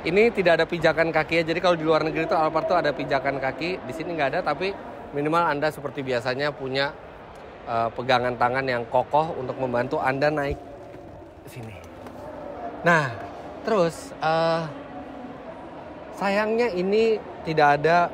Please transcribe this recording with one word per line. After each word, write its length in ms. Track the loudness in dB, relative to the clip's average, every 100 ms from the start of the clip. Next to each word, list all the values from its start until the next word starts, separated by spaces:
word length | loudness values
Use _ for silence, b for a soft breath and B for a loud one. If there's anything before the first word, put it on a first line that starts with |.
Ini 320 | 2 4 4 4
tidak 240 | 4 4
ada 60 | 2
pijakan 480 | 2 2 4 2 2
kaki 240 | 2 2
ya. 40 | 2
Jadi 120 | 2
kalau 160 | 2 2
di 80 | 4
luar 160 | 2
negeri 240 | 2 0 0
itu 80 | 2
Alphard 320 | 2 2 2
tuh 80 | 2
ada 160 | 2
pijakan 480 | -2 0 0 0 -2
kaki, 400 | -2 -4 -4 -6
di 140 | -8 -8
sini 240 | -6 0
nggak 100 | 0 0
ada. 40 |
Tapi 320 | -2 -2 -2 -4 -12 -14 -8 -2
minimal 400 | 2 4 2 2
Anda 160 | 0
seperti 320 | -2 -8 -8
biasanya 480 | -2 -2 0 0 -2
punya, 400 | -2 -4 -2 -2 -4 -16 -18 -18 -18 -18 -16
eh, 260 | -4 0 0 -2
pegangan 400 | 2 4 4 2
tangan 320 | 2 2 0
yang 160 | -2 2
kokoh 480 | 0 4 2 2 -2
untuk 160 | -6 -4
membantu 480 | 0 0 0 0
Anda 240 | 0 2 2
naik 320 | 2 -2 -4 -8 -16 -16 -16 -16 -16 -18 -18 -16
sini. 320 | -14 -14 -14 -16 -16 -16 -14 -12 -12 -12 -10 -10 -2
Nah, 320 | 2 4 2 -4 -10 -12 -14 -10
terus, 480 | 0 2 2 0 -14 -4
eh, 440 | 0 2 2 0 -2 -10 -12 -14 -14 -14 -14 -14 -14 -14 -14 -14 -14 -14 -14 -4
sayangnya 480 | 0 2 2 2 2
ini 480 | 2 2 4 4 2 -2 -10 -2
tidak 320 | 4 6 6
ada 320 | 6 4 4